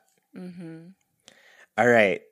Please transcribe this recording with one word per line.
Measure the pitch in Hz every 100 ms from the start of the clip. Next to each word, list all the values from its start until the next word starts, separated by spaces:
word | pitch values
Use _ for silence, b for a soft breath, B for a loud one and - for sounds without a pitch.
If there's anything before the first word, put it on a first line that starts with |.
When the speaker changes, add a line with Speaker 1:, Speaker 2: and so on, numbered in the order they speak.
| _ _ _ 196
Speaker 1:
Mm-hmm. | 185 175 165 160 170 190 _ _ b b b b b -
Speaker 2:
All | 120
right. | 117 101 - -